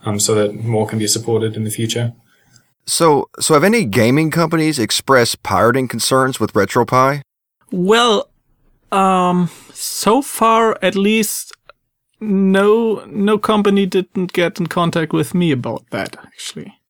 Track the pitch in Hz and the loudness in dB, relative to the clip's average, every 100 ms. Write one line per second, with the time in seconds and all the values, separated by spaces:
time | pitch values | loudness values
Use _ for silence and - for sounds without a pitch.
0 | - 104 - 110 104 104 113 110 107 113 | -6 -4 0 0 0 -2 -4 -2 -2 -4
1 | 104 - - 113 110 107 110 - 113 120 | -2 -4 -2 -2 -2 -4 -8 -4 -4 -2
2 | 120 - _ _ _ _ _ _ - - | -4 -8 _ _ _ _ _ _ -8 0
3 | 165 143 - - - 151 180 233 147 98 | 2 2 0 -6 0 2 2 0 0 2
4 | 110 135 160 156 160 165 156 156 107 - | 2 2 2 0 0 0 -2 -2 -2 -4
5 | - 131 120 - - 95 107 127 127 117 | 2 2 2 -2 -2 2 2 2 -2 -4
6 | - 135 131 131 107 - 98 - 117 127 | 0 0 0 -2 -2 0 0 0 0 2
7 | 135 143 - _ _ _ _ 185 180 226 | 2 0 -8 _ _ _ _ -4 2 4
8 | 240 202 - _ _ _ _ _ _ 196 | 4 2 -2 _ _ _ _ _ _ 0
9 | 190 185 180 180 175 - - - - - | 2 2 2 2 0 -4 -20 -14 -10 -4
10 | - 240 277 - 226 226 226 - 185 190 | 2 2 0 -2 2 2 2 0 -2 0
11 | 202 220 208 - - - _ - _ _ | 2 2 0 -6 -12 -20 _ -20 _ _
12 | _ _ 214 196 190 190 208 220 233 208 | _ _ -2 2 4 4 4 4 2 -2
13 | - - 202 214 - 214 208 196 196 190 | -6 -2 0 0 0 0 2 2 0 -2
14 | 185 - 180 - 170 - 170 - 170 170 | -2 -6 -4 -2 -2 -2 -6 -2 0 -2
15 | 156 165 151 180 175 131 123 - _ 113 | -2 -2 -2 0 2 0 -2 -8 _ -8
16 | 95 - - - - - 127 - | -8 -12 -20 -16 -16 -14 -18 -20